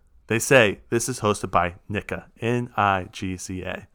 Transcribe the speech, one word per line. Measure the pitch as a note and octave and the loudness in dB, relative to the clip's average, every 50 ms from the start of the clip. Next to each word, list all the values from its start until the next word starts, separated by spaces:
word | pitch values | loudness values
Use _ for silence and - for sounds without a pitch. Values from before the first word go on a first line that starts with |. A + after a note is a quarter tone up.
| _ _ _ _ _ | _ _ _ _ _
They | - A2 A#2 | -2 -2 -2
say | - - C#3+ C3 A2+ G2+ F2+ - - _ | 2 6 6 6 6 6 2 -2 -4 _
this | A#2+ A#2 - - | -2 -2 -2 -2
is | B2+ - | -4 -2
hosted | - G#2 G#2 - - F#2+ - | 0 0 0 0 -2 0 0
by | F2+ F2 F2 E2+ - _ - | 2 2 0 -2 -8 _ -8
nica, | G#2 G2+ - - F#2 E2+ - - _ _ | -6 -6 -6 -6 -8 -10 -10 -14 _ _
N | - A2+ B2 B2 A#2+ A#2+ - | -4 -2 -2 -2 -4 -4 -2
I | - G2+ G2+ G2 F#2+ F2+ G2 - | 0 0 2 0 0 -4 -8 -10
G | - G#2 F#2+ F#2 | -8 -8 -8 -8
C | F2+ - - F#2+ F#2 F2 | -8 -10 -10 -10 -10 -8
A. | F2+ - - - - _ | -10 -10 -12 -12 -18 _